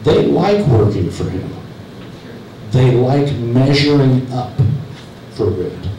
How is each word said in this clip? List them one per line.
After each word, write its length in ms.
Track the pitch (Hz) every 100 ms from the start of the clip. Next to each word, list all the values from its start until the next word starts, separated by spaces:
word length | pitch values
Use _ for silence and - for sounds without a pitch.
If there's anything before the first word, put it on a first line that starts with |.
They 220 | 110 156 71
like 400 | 73 190 208 -
working 440 | 107 - - 85
for 180 | - 82
him. 240 | 92 - - - - - - - - - - - - 107
They 200 | 127 127
like 400 | 120 127 143 143 127
measuring 960 | 117 120 139 143 147 143 131 127 -
up 180 | 127 113 - - - - - - - -
for 120 | - 104
Red. 380 | 90 90 - -